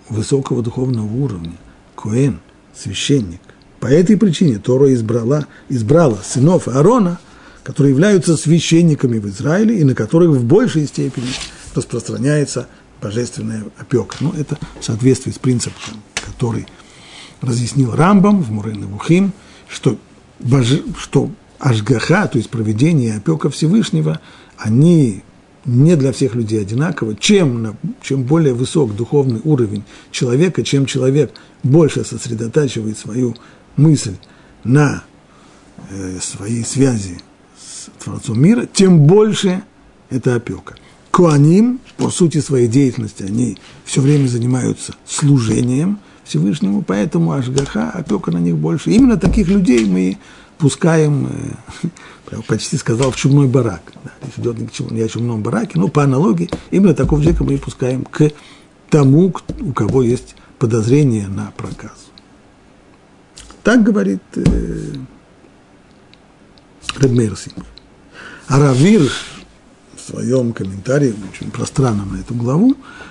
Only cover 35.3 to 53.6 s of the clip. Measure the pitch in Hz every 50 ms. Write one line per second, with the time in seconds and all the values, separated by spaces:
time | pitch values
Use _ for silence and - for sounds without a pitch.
35.3 | _ _ - - - _ _ - - - - - 98 98 95 92 92 90 - -
36.3 | - 101 98 107 120 117 110 - - 123 135 135 120 107 98 92 87 - - _
37.3 | _ _ _ _ _ - - - - - - - - - - - 101 101 - -
38.3 | 110 113 147 190 233 240 - - - - 190 190 175 156 143 151 196 214 214 214
39.3 | 190 - 196 190 180 190 - - _ _ _ - _ _ _ - - 120 - 131
40.3 | 123 117 - - 95 87 - - - - - - _ _ _ _ - - 180 160
41.3 | 147 143 143 156 170 202 226 254 247 262 - - - - - - - - 180 156
42.3 | 165 151 127 - 139 123 120 117 113 143 139 127 - 127 110 101 - - 101 95
43.3 | 104 120 123 113 92 - - - - - - - - 147 131 139 147 143 135 123
44.3 | 120 117 117 123 127 127 117 110 104 - - - 101 - _ - - - 151 143
45.3 | 143 131 113 110 113 120 123 120 127 139 160 190 208 202 - - - - _ -
46.3 | - 151 170 202 175 - - 190 202 208 165 - 190 208 202 160 - 170 165 160
47.3 | 156 139 120 123 131 139 143 - - 208 240 - - 180 151 - 208 185 - 175
48.3 | 170 175 170 175 170 76 156 160 170 143 - - 180 226 277 247 220 165 - -
49.3 | - 226 185 165 202 202 180 135 123 117 110 98 92 92 92 92 98 - - -
50.3 | - - - - _ - 160 135 - - - 165 165 160 156 147 147 135 127 127
51.3 | - 80 78 76 - - - - - - - 170 - - - - - - _ -
52.3 | - 110 110 - 110 104 - - - 135 - - 117 117 135 131 113 - - 135
53.3 | 139 143 143 127 120 135